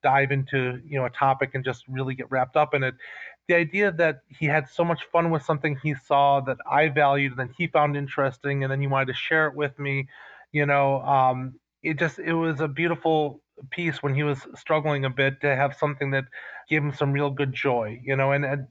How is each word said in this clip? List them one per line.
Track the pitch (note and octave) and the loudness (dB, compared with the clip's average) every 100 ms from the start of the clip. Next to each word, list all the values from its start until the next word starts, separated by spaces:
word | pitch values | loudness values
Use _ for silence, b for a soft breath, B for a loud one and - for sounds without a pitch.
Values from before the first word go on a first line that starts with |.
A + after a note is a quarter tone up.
dive | C#3 C3+ C#3 | 2 4 2
into, | C#3 C3+ C3+ B2+ B2 D3+ | 0 0 -2 -2 -4 -6
you | C#3+ | -4
know, | B2 | -4
a | |
topic | - C3+ C3+ C3 | 0 2 2 -2
and | C3 | -4
just | C3 B2 - | -6 -8 -8
really | C3 C3 C3 | -6 -6 -6
get | A#2+ | -4
wrapped | C3+ B2+ D#3 | -2 0 2
up | D3+ | 2
in | C#3+ | 2
it, | C3 B2+ B B B B - | -2 -4 B B B B 0
the | E3+ | 2
idea | E3 F#3 G3+ | 2 2 0
that | E3 E3 C#3 _ | 2 0 0 _
he | - D#3 | -4 0
had | D#3 C#3 | 0 0
so | - | -2
much | E3+ E3 - | 0 0 0
fun | E3+ E3+ | 0 2
with | D#3+ | 0
something | - D#3 D#3 C#3 | 0 -2 -2 -2
he | D3+ | -4
saw | C3+ - C#3 C#3 C#3 | -6 0 4 4 4
that | C3 C3 - | 0 -6 -2
I | C#3 D#3 | 2 2
valued | C#3+ C#3+ C#3+ C#3 B2 | 4 4 4 0 -2
and | B2+ | -8
that | - | -4
he | E3+ | 0
found | D#3+ D3 C#3+ | 2 2 0
interesting, | C#3 - C3+ C3 C#3 C#3 | -4 -2 -2 -2 -4 -2
and | C3+ | -2
then | C3+ | -2
he | C#3 | 0
wanted | C3+ C3 | 0 0
to | |
share | B2+ - D#3+ D#3 | -4 0 2 2
it | C#3 | 0
with | C#3+ C3+ | -4 -4
me, | C#3 C#3 C3+ B B B B | -4 -4 -6 B B B B
you | D3 C#3+ | -2 2
know, | C#3+ C#3 C3+ | 4 2 0
um, | C3 C#3 C3 B2+ C3 C3 _ _ | 2 4 4 2 -6 -12 _ _
it | D#3+ D3 | -6 -2
just, | E3 - | -2 -2
it | D#3+ | -2
was | E3 E3 C#3+ | 0 0 -2
a | D#3 | -4
beautiful | C#3 E3+ E3 E3 D#3+ D3+ D3 _ - C3+ | -2 -2 0 0 2 0 -6 _ -20 -14
piece | - E3+ C#3 | -6 -4 -4
when | C#3+ C3+ | -2 0
he | |
was | D3 C3+ - - | 0 -4 -8 -18
struggling | - D#3 D3+ C#3+ C3+ | -2 0 0 -2 -2
a | |
bit | B2+ C3+ C3+ | 0 0 0
to | D3 C3 | 0 2
have | C#3 - | 0 0
something | D3+ C#3 C#3 | -4 -2 -2
that | C3+ C3 B B B B | -2 -4 B B B B
gave | D#3 | 0
him | D3 | 0
some | C#3 C#3 | -2 0
real | C#3 C#3+ | 2 0
good | C3+ C#3 | 0 -4
joy, | C3 C#3+ A#2+ A2 A#2 | 0 0 0 -2 -8
you | B2 C3+ | -4 0
know, | C3+ | 2
and, | C#3 C#3 | 0 -2
and, | C#3 C3 | -4 -8